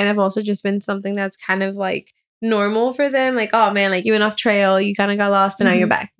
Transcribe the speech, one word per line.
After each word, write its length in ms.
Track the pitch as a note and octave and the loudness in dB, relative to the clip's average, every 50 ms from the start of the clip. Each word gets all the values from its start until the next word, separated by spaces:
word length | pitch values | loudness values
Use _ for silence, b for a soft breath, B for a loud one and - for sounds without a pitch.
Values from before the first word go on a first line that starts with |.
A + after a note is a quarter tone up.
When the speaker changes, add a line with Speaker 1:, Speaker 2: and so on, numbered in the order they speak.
| G3+ G3+ | 2 2
Speaker 1:
have 120 | G#3 G#3 | 2 2
also 220 | G3 G3 G3 A3 | 0 0 0 -2
just 220 | G#3 G#3 G3+ F#3+ - | -2 -2 -4 -2 -2
been 180 | G3+ G3 G3+ | -2 -4 -2
something 340 | - - G3+ G3 G3 G3 G3+ | -4 -6 -8 -6 -6 -6 -6
that's 220 | G3+ G3 F#3+ - _ | -4 -6 -6 -8 _
kind 260 | - - F#3+ F#3+ F#3+ | -4 -4 -2 -2 -2
of, 120 | G3 G3 | -4 -4
like, 380 | G3 G3 F#3 F#3 - - _ _ _ _ _ _ _ | -4 -4 -4 -4 -6 -8 _ _ _ _ _ _ _
normal 500 | A3 A3+ A3 G#3 G3+ G#3 G#3+ A3 A#3 B3+ | -4 -2 0 2 0 0 0 0 0 -2
for 180 | B3+ B3+ C#4+ C#4+ | 0 -2 -2 0
them. 260 | C4 C4+ C4 C4 B3+ | 0 0 0 0 0
Like, 160 | A#3+ G#3+ G#3+ - | -2 -2 0 2
"Oh, 180 | A#3 A3 G3+ | 2 2 2
man, 200 | G3+ G3+ G3 G3 | 2 0 0 2
like, 120 | F#3+ F#3 F3+ | 0 0 0
you 80 | A3 | 0
went 120 | A3 G#3+ G#3 | 2 2 2
off 100 | G#3+ G#3 | 0 -2
trail, 460 | - - A#3 G#3 G3+ G3 F#3+ F#3+ F#3+ | -2 0 0 2 2 2 2 2 2
you 120 | G3 G3+ G3+ | 0 0 0
kinda 200 | - G3+ G3+ G3+ | -2 0 0 0
got 160 | G#3 G3+ G3+ | 0 0 0
lost, 260 | G3+ G3 G3 G3 G3 - | 2 2 2 0 0 0
but 40 | A3+ | 2
now 80 | - | 2
you're 160 | F3+ - G#3+ G#3+ | 4 2 2 2
Speaker 2:
Mm-hmm. 20 | |
Speaker 1:
back. 240 | - - - - _ | 0 -2 -4 -10 _